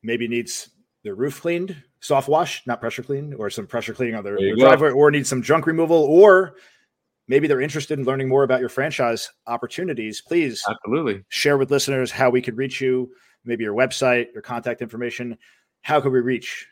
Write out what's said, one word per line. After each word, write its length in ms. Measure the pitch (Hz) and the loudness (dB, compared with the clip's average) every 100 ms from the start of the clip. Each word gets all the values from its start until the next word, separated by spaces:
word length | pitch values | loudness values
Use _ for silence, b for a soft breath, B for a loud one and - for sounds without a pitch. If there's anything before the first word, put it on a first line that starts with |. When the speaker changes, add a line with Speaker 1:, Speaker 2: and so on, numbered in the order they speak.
Speaker 1:
maybe 240 | 110 117 117 | -4 -4 -2
needs 420 | 120 117 - - _ _ _ | -4 -6 -12 -14 _ _ _
their 120 | 107 98 | -14 -6
roof 260 | 139 147 | -6 -4
cleaned, 400 | 170 170 185 156 _ _ | -4 -4 -6 -12 _ _
soft 280 | - 135 135 | -2 -2 2
wash, 340 | 156 175 - - | 0 0 -6 -8
not 120 | 117 | -6
pressure 220 | 117 - | -6 -8
cleaned, 320 | 127 139 147 | -8 -8 -8
or 160 | 127 104 | -8 -8
some 160 | - 101 | -8 -8
pressure 280 | - - | -8 -8
cleaning 220 | 110 - 113 | -6 -6 -6
on 80 | |
their, 120 | 98 101 | -6 -2
Speaker 2:
There 120 | 98 | 0
you 80 | 110 | 6
Speaker 1:
their 80 | 131 | 8
Speaker 2:
go. 120 | 139 | 8
Speaker 1:
driveway, 140 | 151 | 4
or 180 | 131 147 | 6 4
needs 200 | 143 135 | 4 -2
some 120 | 131 | -4
junk 240 | 120 160 165 | 0 0 2
removal, 320 | 160 165 165 | -2 2 2
or 580 | 147 160 208 185 190 b b b b _ _ _ - | 6 8 10 8 4 b b b b _ _ _ 0
maybe 180 | 135 147 | 0 2
they're 140 | 139 | 0
interested 360 | 139 151 139 147 | 0 -6 -6 -4
in 80 | 127 | -2
learning 220 | 135 131 | -2 0
more 160 | 135 | 2
about 160 | 135 127 | 2 0
your 100 | 123 | -2
franchise 600 | - 147 147 120 113 - _ - | -4 -4 -2 -2 -2 -8 _ -10
opportunities, 760 | 120 123 - 180 131 110 104 | -8 -8 -8 -6 -6 -8 -10
please 420 | _ 170 147 107 101 | _ -2 -2 -4 -8
Speaker 2:
Absolutely. 540 | 98 98 139 147 98 - | -8 -4 -4 -2 -6 -8
Speaker 1:
share 280 | - 147 143 | -2 0 2
with 140 | 135 | 2
listeners 400 | 139 135 135 123 | 0 0 -2 -4
how 180 | - 131 | 0 2
we 120 | 123 | 2
could 160 | 123 113 | -2 -6
reach 240 | 135 - | -8 -4
you, 280 | 131 127 123 b b b 117 | -2 -2 -4 b b b -8
maybe 180 | 113 | -6
your 100 | 110 | -4
website, 580 | 104 131 - 131 123 120 | 0 0 2 2 2 -2
your 80 | 113 | -10
contact 400 | - 120 120 117 | -10 -8 -6 -8
information. 560 | 120 113 120 - 123 113 _ _ _ _ | -10 -8 -8 -8 -12 -12 _ _ _ _
How 200 | - 151 | -2 0
could 100 | 135 | 2
we 80 | 131 | 0
reach 480 | 120 120 - - - | 0 -4 -6 -14 -18